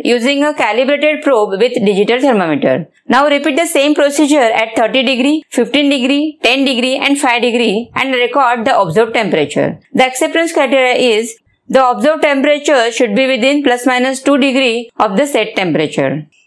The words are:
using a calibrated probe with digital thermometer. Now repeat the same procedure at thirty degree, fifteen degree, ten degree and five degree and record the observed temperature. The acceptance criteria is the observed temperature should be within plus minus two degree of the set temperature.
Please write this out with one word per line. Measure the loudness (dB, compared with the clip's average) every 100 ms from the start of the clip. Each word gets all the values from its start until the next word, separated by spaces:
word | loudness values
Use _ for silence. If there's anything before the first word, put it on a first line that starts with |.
| -2
using | 0 0 0 0
a |
calibrated | 0 -2 0 0 0 0 0
probe | 0 2 0 0
with | 0
digital | 0 0 0 0 2
thermometer. | 2 2 0 0 0 -2 -4 _ -2
Now | 0 2
repeat | 0 0 -2
the | 0
same | 0 2
procedure | 2 0 2 2 2
at | 2 0 -2 -2
thirty | 0 0
degree, | 0 0 0 -2 -2
fifteen | -2 0 0 2
degree, | 0 0 0 -2 -2
ten | 0 0
degree | 0 0 -2 -2
and | -2 0
five | 0 0
degree | 0 0 0 -2 -4
and | -6 -2
record | -2 -2 0 0 0
the | 0 0
observed | 0 0 0
temperature. | 0 -2 -2 -2 -2 -4 -6 _
The | 0 0
acceptance | 0 -2 -2 -2
criteria | 0 0 2 2
is | 2 0 0 -4 -10 _ _ 0
the | 2 2
observed | 2 0 2
temperature | 0 0 0 0 2 0 0
should | 0 0 0
be | 0
within | 0 0 0
plus | 0 0 0
minus | 0 -2 -2
two | 0 2
degree | 2 0 0 -2 -6 -2
of | -2 0
the | 0
set | 0 -2 -4
temperature. | -2 -2 -2 -2 -2 -4 -10 _